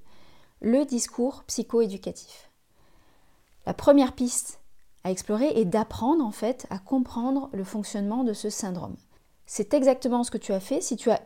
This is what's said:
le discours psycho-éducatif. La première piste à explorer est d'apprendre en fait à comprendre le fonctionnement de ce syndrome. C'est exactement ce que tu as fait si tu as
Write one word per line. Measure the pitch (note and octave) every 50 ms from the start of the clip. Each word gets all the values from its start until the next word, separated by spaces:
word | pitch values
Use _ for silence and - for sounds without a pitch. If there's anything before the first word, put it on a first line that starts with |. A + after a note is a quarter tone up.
| - - - - - - - - - _ _ _
le | - G#3+ A#3+ C#4 D4+
discours | C#4 C4 A#3 - - - - A#3+ C#4 C4+ - -
psycho-éducatif. | - - - A3 - - A#3 A#3 G3+ G3 F#3 - F3+ F3 - - - - - - - _ _ _ _ _ _ _ _ - - _ _ _ _ _ _ _ _ _ _ _ - -
La | - F#3
première | - - D4 C#4+ C#4+ C#4+ C#4
piste | - - B3+ A#3+ - - - - - - - - - - - - - -
à | - F#3
explorer | F#3+ F#3+ - - G#3 G#3+ C4 D#4 - A3+
est | A3
d'apprendre | F3 F#3 G#3+ G3 - - - A3 B3+ D#4+ E4+ C4+
en | A3
fait | G3+ - G#3+ A3+ C4 - - -
à | - F#3+
comprendre | - - C4+ C4 B3+ - - A#3+ A#3 C4 C4+ C#4 C4+ C4+
le | - G3 F#3+
fonctionnement | F#3+ - G#3+ G3+ - - G3+ G3+ G3+ G#3+ B3
de | C4 A#3
ce | G#3 - - G#3
syndrome. | - - - F#3+ F3+ F3 D#3 G2 - - _ _ _ _ _ _ _ _ -
C'est | - - - G#3 - -
exactement | D4 C4 C4+ B3+ C4 - B3+ B3 A#3+
ce | A#3+ -
que | - G#3+
tu | - -
as | G3+ F#3+
fait | F#3+ - C4 D#4+
si | F#4 - B3
tu | G#3+ - A#3+
as | G#3 - -